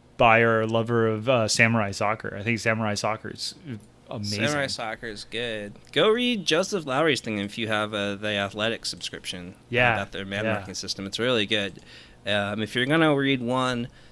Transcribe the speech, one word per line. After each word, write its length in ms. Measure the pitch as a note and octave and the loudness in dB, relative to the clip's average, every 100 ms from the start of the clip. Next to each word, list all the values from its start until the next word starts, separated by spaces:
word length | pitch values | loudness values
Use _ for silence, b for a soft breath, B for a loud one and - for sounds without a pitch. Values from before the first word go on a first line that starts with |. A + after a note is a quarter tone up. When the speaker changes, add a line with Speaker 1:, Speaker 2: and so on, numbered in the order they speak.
| - - | -8 4
Speaker 1:
buyer 420 | A#2+ A2+ A#2 A2+ | 6 8 6 4
or 60 | A2 | 2
lover 400 | A2+ A#2 A#2+ A2+ | 2 2 2 2
of, 220 | A2 A2 | 0 2
uh, 180 | B2+ A2 | 2 4
Samurai 440 | - A#2 A#2 G2+ | 4 4 4 0
Soccer. 440 | G2+ G#2 A2+ - G#2 | -2 -2 -2 -4 -6
I 60 | |
think 160 | G#2 A#2 | -2 -2
Samurai 360 | A#2 A2+ A2 G#2 | 0 0 0 -2
Soccer 340 | A2 A2 G#2+ | -2 -4 -8
is 240 | - - - E3 A2 - - - | -10 -10 -12 -12 -14 -14 -20 -14
amazing. 360 | B2 G2+ G#2 C3+ | -8 -4 -2 0
Speaker 2:
Samurai 200 | D3 C#3 | 0 -2
Soccer 400 | - A2+ A2+ A#2+ | -4 -6 -8 -10
is 160 | G2+ - | -12 -10
good. 440 | A2 A#2+ G#2+ G#2 - - | -6 -6 -6 -8 -12 -4
Go 160 | - G3 | 2 4
read 360 | A3 B3 A#3 D#3+ | 4 2 0 2
Joseph 400 | D#3 - G3+ D3+ | 2 2 -2 -2
Lowry's 360 | C3 D#3+ B2+ | 2 2 2
thing 160 | - G#2+ | 0 -4
if 180 | F#2+ - | -4 -4
you 120 | A2 | -2
have, 240 | G#2+ G#2+ | 0 0
uh, 220 | G#2+ G2+ G2+ | -2 -2 -4
the 140 | G#2+ | -2
Athletic 540 | G#2 G2+ G#2 A2 A2+ - | -2 -2 -2 -2 -2 -8
subscription 720 | F2+ - D2+ - F#2 F2 - - | -8 -10 -12 -10 -10 -10 -16 -4
Speaker 1:
Yeah, 260 | A#2+ B2 A2 | 2 2 2
Speaker 2:
about 160 | G2+ | -2
their 140 | F2 G2 | -8 -6
man 180 | G2+ | -4
Speaker 1:
yeah. 120 | A2 G#2+ | -2 -4
Speaker 2:
marking 180 | G2 F#2 | -6 -10
system. 300 | F#2+ - G2 | -8 -6 -6
It's 140 | - | -4
really 260 | A#2+ B2 G2+ | 0 0 2
good. 340 | G#2+ G2 E2+ - B B B G2+ | 0 -2 -8 -20 B B B -2
Um, 340 | G#2 G2+ G#2 | -2 -2 -4
if 140 | G#2+ A#2+ | -4 -2
you're 100 | B2+ | 0
gonna 300 | D#3 D#3+ C#3+ | 4 4 4
read 260 | C3+ C3+ | 2 0
one 460 | A#2 B2+ B2+ B2 A#2+ b b | 0 0 0 -2 -6 b b